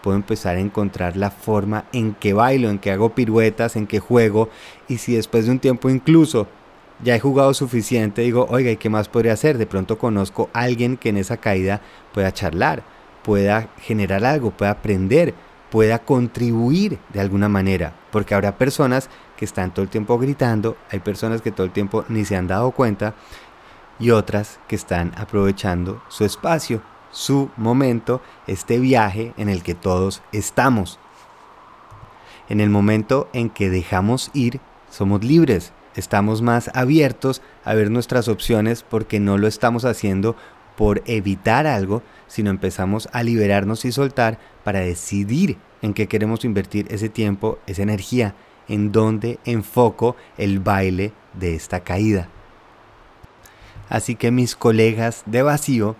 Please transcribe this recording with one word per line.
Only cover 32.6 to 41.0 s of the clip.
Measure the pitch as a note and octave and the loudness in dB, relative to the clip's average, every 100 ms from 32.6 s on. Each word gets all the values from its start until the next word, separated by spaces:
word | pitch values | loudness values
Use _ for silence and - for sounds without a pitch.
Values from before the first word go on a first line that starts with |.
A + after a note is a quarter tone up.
el | G#2 | 4
momento | G#2 G2+ A2 G#2+ C3 - | 4 4 2 2 -2 0
en | B2 A#2 | -4 -4
que | - G2 | -2 0
dejamos | F#2 E2+ F#2+ G2+ B2+ - | 0 -2 0 0 0 -2
ir, | C#3+ A#2+ C3 - - - | -2 -2 -2 -14 -20 -20
somos | - G2 G2+ | -4 0 0
libres, | A2+ D#3+ D#3 F#2 - - - - | 4 4 6 2 -2 -20 -14 -12
estamos | - G#2 G#2 A2 | -2 0 2 0
más | A#2+ A#2+ - | 2 0 -2
abiertos | C3 B2+ D#3 C#3 - C3 B2+ - - - | -4 2 4 4 0 -4 -4 -10 -14 -2
a | |
ver | A2 G#2 | 0 2
nuestras | A#2 A#2+ B2+ A#2 | 0 0 -2 0
opciones | G#2 - A2+ A2 A#2 | -2 0 0 2 -2
porque | - A2 G#2+ G#2+ | -4 -6 -2 0
no | G2+ G2 | 2 2
lo | A2 | 0
estamos | - A#2+ A#2 | 0 -2 0
haciendo | B2 G#2+ G#2 F#2+ G#2+ A2+ - - - - | -2 -2 -2 0 -2 -4 -14 -20 -20 0
por | G#2+ G2+ | 2 2